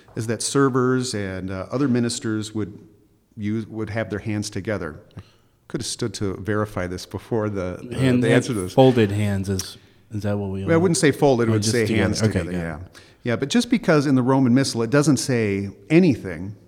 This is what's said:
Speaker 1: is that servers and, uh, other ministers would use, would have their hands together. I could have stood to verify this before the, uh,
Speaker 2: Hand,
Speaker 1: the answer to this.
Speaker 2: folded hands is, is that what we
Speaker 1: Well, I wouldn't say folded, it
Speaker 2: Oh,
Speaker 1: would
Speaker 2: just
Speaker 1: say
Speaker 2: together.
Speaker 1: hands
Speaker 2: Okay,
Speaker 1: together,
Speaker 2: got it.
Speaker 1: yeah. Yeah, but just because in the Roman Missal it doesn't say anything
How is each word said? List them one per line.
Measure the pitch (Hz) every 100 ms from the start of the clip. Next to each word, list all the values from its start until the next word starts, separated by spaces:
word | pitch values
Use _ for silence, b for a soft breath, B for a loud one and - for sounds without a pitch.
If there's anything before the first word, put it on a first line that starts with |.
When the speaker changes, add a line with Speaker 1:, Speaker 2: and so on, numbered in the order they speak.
| B
Speaker 1:
is | - 110
that | 107
servers | - 139 139 127 127 127 127
and, | 107 98 95 95
uh, | 95 92
other | 127 139
ministers | 123 120 117 113 107 107
would | 107 98 - - _ _ _ _ -
use, | 104 110 104
would | 110 107
have | 110 104
their | 101
hands | 113 104 104
together. | 101 92 101 82 78 - B
I | B B B B -
could | 156
have | 110
stood | - 117
to | - 101 -
verify | 98 104 104 - 90
this | 90
before | - 95 - 117 107
the, | 98 90 90 -
uh, | 117
Speaker 2:
Hand, | 131 123
Speaker 1:
the | 117
answer | 120 120
to | 110
this. | 92
Speaker 2:
folded | - 131 120 104
hands | 101 104 98 95
is, | 95 - - b b _
is | 107
that | 101 104
what | 98
we | 95
Speaker 1:
Well, | 98
I | 165
wouldn't | 185 165
say | 151
folded, | 131 147 120 117
it |
Speaker 2:
Oh, |
Speaker 1:
would | 110
Speaker 2:
just | 107
Speaker 1:
say | 117 107
Speaker 2:
together. | 110
Speaker 1:
hands | 107 104
Speaker 2:
Okay, | 110 95
Speaker 1:
together, | 85
Speaker 2:
got | 90
it. |
Speaker 1:
yeah. | 82 78 90 B B B
Yeah, | 120
but | 113 143
just | 240 233
because | 226 - 151 143
in |
the | 131
Roman | 123 139 131
Missal | 123 131 117
it | 113
doesn't | 143 151 131
say | - 120 107 98 101 - -
anything | 160 185 104 95 80 98 110